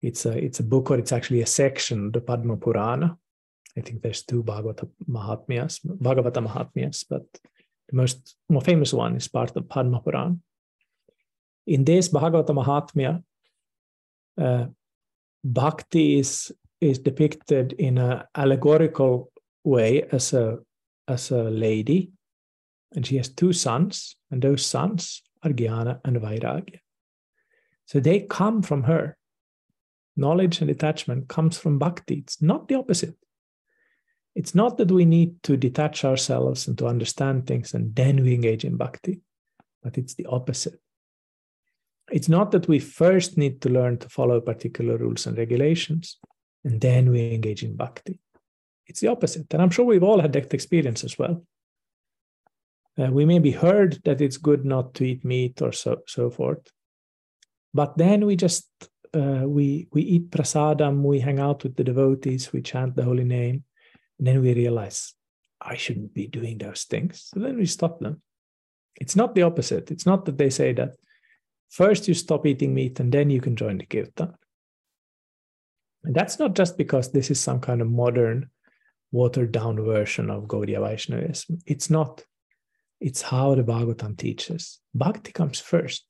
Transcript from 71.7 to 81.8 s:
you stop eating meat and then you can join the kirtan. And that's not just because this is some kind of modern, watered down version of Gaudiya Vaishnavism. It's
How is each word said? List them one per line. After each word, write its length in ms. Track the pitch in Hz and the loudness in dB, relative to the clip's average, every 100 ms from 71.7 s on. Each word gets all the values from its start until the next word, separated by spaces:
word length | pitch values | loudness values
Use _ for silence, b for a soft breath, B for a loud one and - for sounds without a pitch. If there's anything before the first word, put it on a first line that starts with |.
| - 190 202 - | 2 4 4 2
you 60 | |
stop 320 | 170 - 151 151 | -2 0 0 0
eating 280 | 135 139 | 0 0
meat 240 | 131 131 127 | 0 -2 -2
and 140 | 123 | 0
then 180 | 143 143 | 2 4
you 100 | 135 | 2
can 140 | 127 | 0
join 240 | 117 110 95 | -2 -4 -6
the 80 | 98 | -6
kirtan. 480 | 110 - - 170 175 _ _ _ _ _ _ _ _ _ _ _ _ _ _ _ _ | -6 -6 -6 -8 -8 _ _ _ _ _ _ _ _ _ _ _ _ _ _ _ _
And 140 | 165 139 | -4 -2
that's 240 | 208 - | -2 -2
not 160 | 302 185 | -2 2
just 200 | 180 - | 0 0
because 360 | 147 135 127 | 0 0 0
this 180 | 143 131 | -2 0
is 80 | 135 | -2
some 220 | - 127 | -2 -4
kind 200 | 123 120 | -2 -2
of 80 | 113 | 0
modern, 640 | 117 120 120 117 117 - _ _ _ _ _ _ | 2 2 2 2 0 -6 _ _ _ _ _ _
watered 400 | 120 123 127 120 | 0 2 2 -2
down 240 | 113 110 107 | -2 -2 -2
version 540 | 107 110 104 - 107 | 0 0 -2 -4 -4
of 180 | 101 104 | -6 -6
Gaudiya 320 | 107 104 104 | -6 -4 -4
Vaishnavism. 800 | 104 110 - 117 117 - - 170 | -4 -6 -6 -6 -6 -8 -8 -10
It's 260 | - 151 | -6 -6